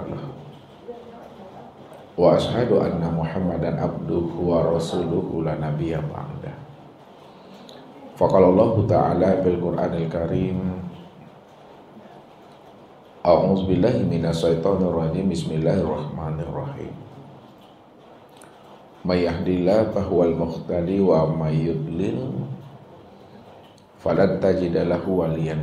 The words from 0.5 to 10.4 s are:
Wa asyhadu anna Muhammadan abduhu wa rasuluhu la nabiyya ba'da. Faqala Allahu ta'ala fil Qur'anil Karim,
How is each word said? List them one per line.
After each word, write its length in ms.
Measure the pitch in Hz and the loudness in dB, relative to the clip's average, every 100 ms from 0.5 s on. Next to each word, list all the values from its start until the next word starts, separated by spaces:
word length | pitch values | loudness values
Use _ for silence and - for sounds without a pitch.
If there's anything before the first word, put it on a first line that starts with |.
| - - - - 240 - - - - 190 - - - - - - - | -20 -20 -20 -18 -16 -18 -18 -20 -20 -18 -18 -20 -20 -20 -20 -12 2
Wa 240 | 87 87 | 4 4
asyhadu 400 | 73 110 120 98 | 2 0 2 2
anna 320 | - 87 82 | 2 0 -2
Muhammadan 640 | 82 80 98 90 85 82 80 | -2 -2 -2 -2 -2 -2 -2
abduhu 720 | 85 78 85 85 82 85 87 | -4 -4 -2 -2 -2 -2 0
wa 240 | 85 82 | 2 2
rasuluhu 720 | 82 - 92 85 87 87 80 | 0 -2 -2 -2 -2 -2 -4
la 160 | 78 76 | -4 -4
nabiyya 400 | 76 73 82 78 73 | -4 -4 -2 -4 -4
ba'da. 480 | - - - - - - - - - - - - - - - - - - - - - | -8 -10 -10 -12 -14 -16 -20 -20 -20 -20 -20 -20 -20 -20 -20 -20 -20 -20 -20 -20 0
Faqala 320 | 87 95 90 | 2 6 6
Allahu 400 | 95 117 107 98 | 6 4 2 2
ta'ala 560 | 85 64 87 92 92 | 2 2 2 2 2
fil 160 | 92 87 | 2 0
Qur'anil 480 | 87 85 82 85 80 | -2 -2 -2 -2 -4
Karim, 800 | 85 85 92 | -4 -2 -2